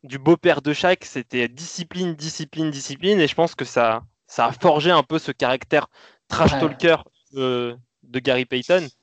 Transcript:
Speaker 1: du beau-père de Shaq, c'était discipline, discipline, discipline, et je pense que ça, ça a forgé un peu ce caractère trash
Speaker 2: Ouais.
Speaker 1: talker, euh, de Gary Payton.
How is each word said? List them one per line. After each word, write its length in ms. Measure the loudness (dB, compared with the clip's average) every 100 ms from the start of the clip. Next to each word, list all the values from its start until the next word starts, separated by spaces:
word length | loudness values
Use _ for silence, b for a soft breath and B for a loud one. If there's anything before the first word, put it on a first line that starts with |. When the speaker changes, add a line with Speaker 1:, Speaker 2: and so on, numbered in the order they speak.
| -14
Speaker 1:
du 120 | -4
beau-père 420 | 2 4 4 2
de 120 | 0
Shaq, 300 | 0 0 0 -4
c'était 420 | -12 -6 -4 -4
discipline, 680 | -6 -16 -14 -12 -6 -6 -6
discipline, 560 | -10 -12 -12 -4 -4
discipline, 480 | -4 -12 -6 0 2
et 80 | 2
je 80 | 2
pense 200 | -2 -2
que 100 | -4
ça, 380 | 0 0 0 -6 _ _
ça 180 | -2 -2
a 40 |
forgé 400 | 2 2 2 4
un 120 | 2
peu 160 | 2 -4
ce 120 | -6
caractère 560 | -4 -2 -2 0 0 0 b b b _
trash 260 | 0 2
Speaker 2:
Ouais. 60 | 2
Speaker 1:
talker, 380 | -4 0 2 2 -2 _ _ -6
euh, 400 | -4 -2 -6 -10 _ _
de 160 | _ -6
Gary 260 | 0 0 0
Payton. 420 | -6 0 0 0 _